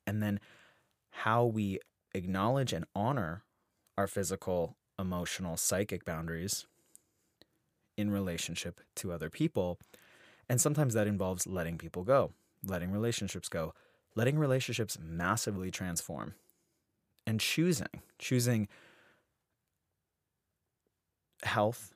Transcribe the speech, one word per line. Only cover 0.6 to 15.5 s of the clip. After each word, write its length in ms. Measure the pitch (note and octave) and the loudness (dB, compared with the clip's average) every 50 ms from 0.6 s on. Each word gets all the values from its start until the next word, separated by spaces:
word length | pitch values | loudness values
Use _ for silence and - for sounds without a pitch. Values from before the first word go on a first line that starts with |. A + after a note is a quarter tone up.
| - - _ _ _ _ _ _ _ _ | -20 -20 _ _ _ _ _ _ _ _
how 360 | - - - A2 A2+ A#2+ A#2+ | -12 -4 0 2 4 6 4
we 320 | A#2+ A2 A2 G#2 G2 F#2 - - _ _ _ _ _ - | 4 4 2 0 0 0 -2 -6 _ _ _ _ _ -6
acknowledge 640 | G2 F2 F#2 F#2 F#2+ G2 A#2 C3+ C#3 C3 - - | -6 -4 -2 0 2 2 2 2 2 0 0 -2
and 100 | E2 D#2+ - _ | -4 -4 -6 _
honor 500 | F#2+ G#2 B2 C#3+ B2+ F#2 D#2 E2 G#2 - _ _ _ _ _ _ _ _ _ _ | -2 0 0 0 0 -2 -2 -4 -8 -10 _ _ _ _ _ _ _ _ _ _
our 100 | - G2+ | 0 0
physical, 720 | F#2 - G2+ G2 D#2+ F#2+ F2+ - F#2+ F2+ F2 E2 D#2+ - - _ _ _ - | 0 0 -2 -2 -2 -4 -4 -2 -2 0 0 0 -2 -4 -10 _ _ _ -6
emotional, 580 | F#2+ F#2 F2+ F2+ E2+ - - - F#2+ E2+ E2 | -4 -2 -2 -2 -2 -4 -4 -4 -4 -4 -4
psychic 480 | E2+ - - G2+ F#2+ G#2+ - G2 F2 - | -2 0 0 2 2 0 0 -4 -6 -6
boundaries 640 | - E2+ D#2 E2 E2 E2 E2 F2 G#2 - - - - _ _ _ _ _ - _ _ _ _ _ _ _ _ - _ _ _ _ _ _ _ _ _ _ | -6 -6 -6 -4 -4 -4 -4 -4 -4 -4 -6 -6 -10 _ _ _ _ _ -20 _ _ _ _ _ _ _ _ -20 _ _ _ _ _ _ _ _ _ _
in 140 | - G#2 G#2 | -2 0 0
relationship 720 | G2+ G2+ G2 F#2 E2+ E2+ - - F2 - - F#2 - - - _ _ | 2 0 0 -2 -2 -4 -4 -4 -6 -6 -6 -8 -8 -10 -16 _ _
to 140 | - - F#2 | -8 -6 -6
other 200 | E2+ E2 D#2+ D#2+ | -4 -4 -6 -6
people, 480 | - - D3+ D#3+ - G#2 F#2 F2+ F2 - - - - - - - - - - - - _ _ - B2+ | -2 0 0 0 2 2 0 0 -2 -4 -10 -18 -20 -20 -20 -20 -20 -20 -20 -20 -20 _ _ 0 2
and 60 | A#2+ | 2
sometimes 340 | - D3+ D3 D3+ D3+ B2+ G#2+ | 4 4 4 4 2 4 4
that 140 | A2 G#2 G#2 | 4 2 2
involves 400 | G#2 F#2 F#2+ F#2 F#2 F2+ - - | 2 0 0 0 0 -2 -4 -4
letting 300 | F#2+ F2 E2 E2+ E2+ D#2 | -2 -4 -2 -4 -4 -6
people 260 | E2 E2 - F2+ F2+ | -8 -8 -8 -6 2
go, 260 | G#2+ C3+ C3+ G2 - - - _ _ _ _ - | 4 4 4 4 2 -2 -10 _ _ _ _ -6
letting 280 | G2 F#2 F2 F2 F2+ G2 | -4 -4 -2 -2 -2 -2
relationships 560 | G#2 A2+ A#2+ A#2 - G#2 F#2 - F2+ - - | 0 0 0 0 -2 -4 -4 -6 -6 -8 -6
go, 260 | - E2+ D#2+ - - - _ _ _ _ _ _ _ | -4 -4 -4 -4 -6 -12 _ _ _ _ _ _ _
letting 240 | A2 A#2 B2+ D3 D#3 | 2 2 4 4 4
relationships 580 | D3+ C3+ B2+ C3 - - A#2 B2 A2 - - - D#2+ | 4 4 4 2 2 0 -2 -2 -2 -2 -4 -8 -8
massively 680 | D#2+ E2 E2+ F2 F2+ A2 A2 - A2+ | -6 -4 0 2 2 2 2 2 0